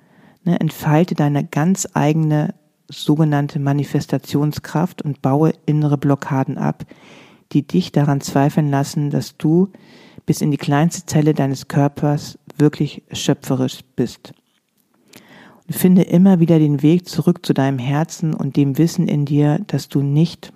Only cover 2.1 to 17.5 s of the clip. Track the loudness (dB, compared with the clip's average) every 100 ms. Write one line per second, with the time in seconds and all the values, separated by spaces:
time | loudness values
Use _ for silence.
2.1 | 2 2 0 -2 -6 _ _ -20 -8 -2
3.1 | 2 2 0 -2 -4 -2 -2 -2 -4 -2
4.1 | -6 -4 -2 -2 -4 -6 -4 -4 -6 -8
5.1 | -4 0 2 2 0 -2 0 2 0 0
6.1 | 0 -2 -4 -2 -2 -4 -4 -12 -20 -20
7.1 | -20 -20 _ _ -2 0 -2 0 0 0
8.1 | 0 -2 0 0 0 0 -2 -2 -4 -2
9.1 | -4 -6 -4 0 2 0 -4 -20 -20 -20
10.1 | -10 -4 -2 0 -2 0 2 2 -2 -2
11.1 | 0 2 2 0 -4 -4 0 0 0 -2
12.1 | -2 -6 -18 -10 2 2 2 -6 -6 -14
13.1 | -8 -4 -2 -2 -2 -4 -6 -12 -6 -6
14.1 | -6 -20 -20 _ _ _ _ _ _ _
15.1 | -20 _ -20 -20 -20 -12 0 4 4 4
16.1 | 4 6 6 4 4 4 2 2 2 0
17.1 | -2 0 0 0